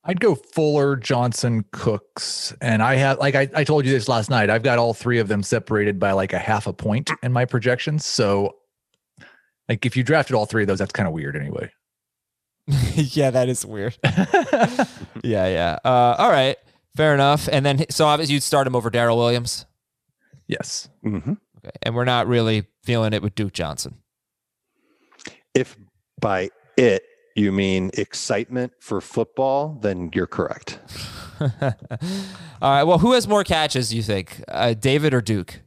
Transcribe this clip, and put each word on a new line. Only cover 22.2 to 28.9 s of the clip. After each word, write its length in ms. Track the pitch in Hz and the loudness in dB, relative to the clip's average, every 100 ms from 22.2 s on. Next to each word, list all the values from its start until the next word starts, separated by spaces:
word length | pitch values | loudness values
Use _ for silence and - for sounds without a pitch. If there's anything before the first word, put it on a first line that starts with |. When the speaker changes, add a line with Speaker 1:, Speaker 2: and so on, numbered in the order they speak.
| 107 | 2
Speaker 2:
really 380 | 120 110 107 101 _ | 2 2 0 -4 _
feeling 300 | - 120 110 | -2 0 0
it 80 | 107 | -2
with 100 | 101 - | -4 -4
Duke 160 | 101 | -6
Johnson. 440 | - 78 71 - - _ _ _ _ _ _ _ _ _ _ _ _ - - _ - | -6 -8 -8 -12 -14 _ _ _ _ _ _ _ _ _ _ _ _ -20 -20 _ -2
Speaker 3:
If 200 | 120 - 98 _ _ - | -2 -10 -20 _ _ -6
by 280 | 110 95 98 _ _ - | -2 -2 -4 _ _ 4
it 260 | 123 98 - _ _ - | 4 4 -2 _ _ -2
you 160 | 101 | 0
mean 380 | 95 98 95 92 - | 2 2 0 -2 -4
excitement 800 | 98 - - 104 117 123 123 _ | -6 -8 -2 -2 -2 -6 -6 _
for 220 | - | -8